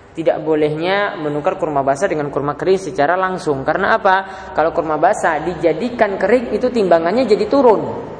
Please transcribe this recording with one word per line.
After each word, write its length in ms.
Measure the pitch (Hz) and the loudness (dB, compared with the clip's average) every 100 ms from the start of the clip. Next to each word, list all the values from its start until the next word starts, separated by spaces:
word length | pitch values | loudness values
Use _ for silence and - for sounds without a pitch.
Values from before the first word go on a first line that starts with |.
| - | -18
tidak 320 | - 165 - | -4 0 0
bolehnya 720 | 156 156 151 151 175 196 202 180 | 0 0 0 0 -2 0 -2 -4
menukar 400 | 151 147 185 185 | -4 -2 -2 -2
kurma 320 | 165 143 135 | -2 0 0
basah 240 | 143 190 | 0 0
dengan 160 | 156 147 | -2 -2
kurma 320 | 143 143 143 | -4 -4 -2
kering 160 | 160 190 | 0 0
secara 400 | 151 135 143 180 | 0 0 0 2
langsung. 480 | 185 185 - 135 | 0 -2 -2 -2
Karena 320 | 131 160 202 220 | 0 0 2 2
apa? 560 | 208 190 190 - - | 4 2 0 -12 -6
Kalau 240 | - 160 160 | 0 0 0
kurma 240 | 160 151 | -2 2
basah 400 | 165 - 151 151 | 2 2 0 -2
dijadikan 800 | 160 170 165 156 240 - 214 190 | -4 0 0 0 -2 -2 -2 0
kering 320 | 190 247 240 | 2 2 0
itu 160 | 214 247 | -2 0
timbangannya 560 | 247 185 170 165 220 | 0 4 4 2 0
jadi 240 | 240 202 214 | 2 2 2
turun. 640 | 277 247 202 120 - - - | 4 4 4 0 -8 -12 -14